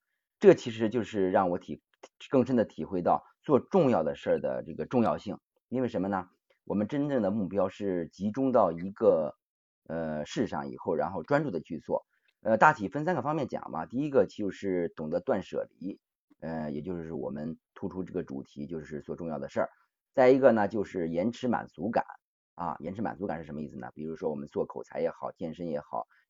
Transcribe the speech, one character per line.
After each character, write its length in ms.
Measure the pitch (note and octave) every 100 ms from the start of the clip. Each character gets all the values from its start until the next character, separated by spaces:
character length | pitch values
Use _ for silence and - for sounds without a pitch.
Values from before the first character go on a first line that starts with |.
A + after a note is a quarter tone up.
| _ _ _ _
这 160 | G3+
其 160 | E3 B2
实 180 | A2 A2
就 140 | A#2+
是 280 | G2 G#2+ F#2
让 200 | G2 F#2
我 80 | E2+
体-， 240 | - C#2+ _ _ - - -
更 160 | C3+ B2
深 100 | B2
的 80 |
体 220 | G#2 - D#2
会 160 | F#2
到 200 | F2+ D2+ - _
做 180 | - B2
重 300 | - F#3+ C#3
要 120 | G2
的 120 | D#2 C#2+
事 140 | -
儿 100 | D#2+
的 220 | C#2+ B1
这 100 | D2+
个 140 | - D#2
重 160 | B2+
要 160 | G#2+ D#2
性。 200 | G2+ E2 _ _ _
因 140 | B2
为 60 | B2
什 120 | G#2+
么 80 | F#2+
呢？ 220 | F#2+ F#2 _ _ _
我 100 | -
们 140 | F#2+ G#2
真 220 | D3 D3
正 100 | C3+
的 100 | F#2+
目 160 | A2 F#2
标 220 | G2 F#2+
是 400 | - G2+ F2+ E2
集 220 | - G#2
中 200 | A#2+ C3+
到 200 | A#2+ F#2
一 180 | E2 F#2+
个， 460 | G2+ G#2+ E2+ D2 - _ _ _ _
呃， 400 | - E2 D#2+ D2+
事 220 | D2+ - G#2
上 240 | D#2+ C#2+
以 80 | B1+
后， 160 | F#2+
然 180 | D#2 D#2
后 100 | F#2+
专 220 | D#2 C#3+
注 60 | D3+
的 100 | E2+
去 180 | - D#2+
做。 280 | - - - _ _ _
呃， 160 | - A2
大 160 | D#3
体 160 | D3 F#2+
分 160 | C#3+
三 100 | D#3
个 60 | D#3+
方 160 | C3 D#3
面 100 | A#2
讲 240 | - -
吧。 140 | D#2
第 140 | E2 B2
一 100 | D3+
个 160 | C3+ F2+
就 240 | - G2+
是 380 | - G2 F2+ E2+ -
懂 140 | D#2
得 100 | E2+
断 220 | - G#2
舍 260 | - B1+ - _
离， 220 | F#2 - _ _ _ _
呃， 320 | D#2+ E2 D2+
也 80 | D2
就 160 | E2 F2
是 160 | D#2+
我 180 | D#2+ C#2+
们 280 | C#2 D#2 D#2+ _
突 140 | - G2
出 140 | F#2
这 120 | F2+
个 100 | F2
主 180 | D#2 C2+
题， 240 | - C#2 D2
就 140 | E2
是 220 | C#2+ D2
做 120 | D2+
重 140 | D2+ E2+
要 100 | D2
的 100 | C#2
事 120 | -
儿。 100 | - - _ _ _
再 160 | - B2+
一 80 | C3+
个 120 | C3
呢， 140 | A2+ G2
就 160 | A2
是 280 | F#2 F#2 E2
延 200 | E2 A2
迟 160 | A#2 B2+
满 220 | - A#1+
足 220 | - F#2+
感。 140 | - - - _ _ _
啊， 220 | - E2+ -
延 140 | D#2+
迟 60 | F#2+
满 160 | G2+ -
足 100 | F#2+
感 120 | E2
是 60 |
什 100 | D#2+
么 80 | D2
意 60 | D2
思 100 | C2+
呢？ 120 | B1
比 100 | -
如 100 | D#2
说 140 | D#2+ E2
我 60 |
们 120 | D2 C#2+
做 200 | F#2+ D2
口 180 | A#1+
才 160 | - C2+
也 100 | E2
好， 220 | - B1+
健 220 | - E2
身 140 | D#2 E2+
也 120 | D2
好， 260 | - A1+ - _ _